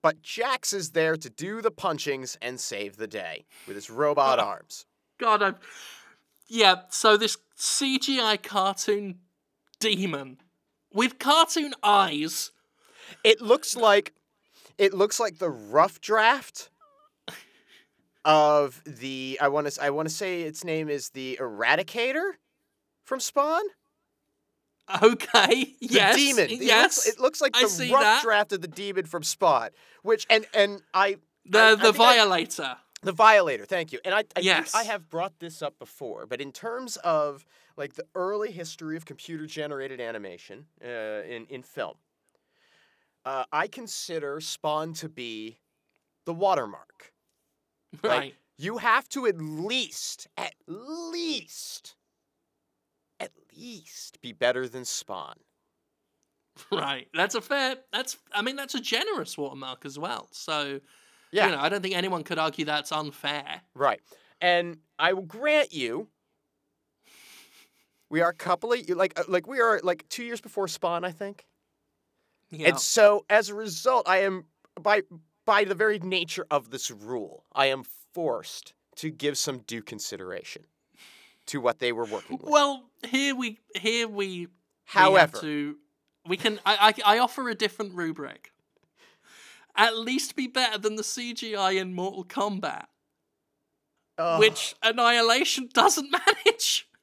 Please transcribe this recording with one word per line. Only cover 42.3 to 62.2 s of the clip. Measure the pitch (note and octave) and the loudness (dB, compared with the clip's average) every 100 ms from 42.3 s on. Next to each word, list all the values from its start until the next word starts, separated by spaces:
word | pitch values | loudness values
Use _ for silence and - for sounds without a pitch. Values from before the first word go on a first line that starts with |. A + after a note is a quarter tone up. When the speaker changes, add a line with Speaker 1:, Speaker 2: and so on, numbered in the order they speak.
| _ _ _ _ _ _ _ _ _ C3 | _ _ _ _ _ _ _ _ _ -8
Speaker 1:
uh, | C3+ A#2+ | -6 -4
I | D3+ G3+ | -4 -4
consider | B3 A3+ - - E3 D3 D3 | -8 -14 -12 -8 -8 -8 -10
Spawn | D#3 - D#3 D3+ D#3+ | -10 -8 -4 -4 -6
to | D#3+ D#3+ | -10 -14
be | D#3+ A#2+ A2 A2 A2+ _ _ _ _ _ _ - | -12 -12 -10 -14 -18 _ _ _ _ _ _ -12
the | |
watermark. | E3 G3 E3+ A2+ F#2+ - _ - _ _ _ _ _ _ _ _ D3+ | -2 0 0 -2 -10 -20 _ -20 _ _ _ _ _ _ _ _ -6
Like, | A3 | 0
Speaker 2:
Right. | B3 C#3 - _ _ | 0 -2 -12 _ _
Speaker 1:
you | D#3+ A#3 | -8 -2
have | A#3 A3+ - | 2 2 0
to | C#4 B3 | -4 -2
at | E3+ | -2
least, | D#3 D#3 F#3+ B3+ A3 - - - - - | -6 -8 -4 -4 -4 -8 -12 -12 -16 -12
at | - _ - | -12 _ -18
least, | F3+ B3+ D#4+ E4 E4+ E4+ C4+ - - - - - _ _ _ _ _ _ _ _ _ _ _ _ _ | -16 -14 -12 -10 -8 -6 -6 -10 -16 -14 -16 -20 _ _ _ _ _ _ _ _ _ _ _ _ _
at | - _ _ - | -16 _ _ -20
least | A#3+ G#3+ D#3 - - _ | -18 -18 -20 -20 -20 _
be | B2+ | -18
better | A2 A#2+ B2 B2+ | -2 0 0 -6
than | B2+ | -10
Spawn. | B2 - - F#2+ C#2 - _ _ _ _ _ _ _ _ _ _ _ _ - | -10 -10 -10 -12 -14 -18 _ _ _ _ _ _ _ _ _ _ _ _ -8
Speaker 2:
Right. | F#3+ D3 C3+ - | -6 -4 -6 -8
That's | D#3+ G3 A3+ | -2 -2 -2
a | |
fair, | - C#4+ C4 C4 _ | -4 -2 -2 -4 _
that's, | C4+ C4 - _ | -8 -8 -10 _
I | G#3 | -6
mean, | A3+ C#4 | -4 -6
that's | C#4 C4+ | -8 -8
a | |
generous | - A3+ G4 F4+ D#3 - | -4 -4 -4 -6 -8 -8
watermark | C#3+ C3+ C3 B2+ C#3+ | -10 -10 -14 -12 -14
as | C#3 | -10
well. | E3+ A#2 - | -8 -8 -10
So, | - - D3+ C#3+ C#3 _ _ _ _ _ | -16 -6 -4 -4 -8 _ _ _ _ _
Speaker 1:
Yeah. | F#3+ F3 | 2 2
Speaker 2:
you | D3+ | 2
know, | |
I | D3+ | 0
don't | G3+ | -2
think | F#3+ F#3 | -4 -4
anyone | F#3 F3+ | -2 -4